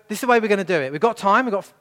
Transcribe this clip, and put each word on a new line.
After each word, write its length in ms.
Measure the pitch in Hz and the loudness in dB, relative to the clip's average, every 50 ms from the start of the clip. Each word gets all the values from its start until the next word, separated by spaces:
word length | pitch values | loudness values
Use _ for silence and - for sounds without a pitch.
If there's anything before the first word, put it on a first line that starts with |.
| _ | _
this 120 | - 214 - | -12 -10 -4
is 20 | |
the 60 | 262 | 0
way 120 | 247 240 233 | 2 2 2
we're 80 | 220 208 | 2 2
gonna 140 | 208 196 | 0 0
do 180 | 190 156 180 156 | 0 0 -2 -2
it. 120 | 131 131 | -2 -4
We've 80 | 143 151 | -2 0
got 160 | 226 233 220 | 0 0 0
time. 300 | - 196 196 202 233 262 | 0 0 2 2 2 2
We've 60 | 240 202 | 0 -4
got 100 | 190 180 - _ _ | -6 -6 -10 _ _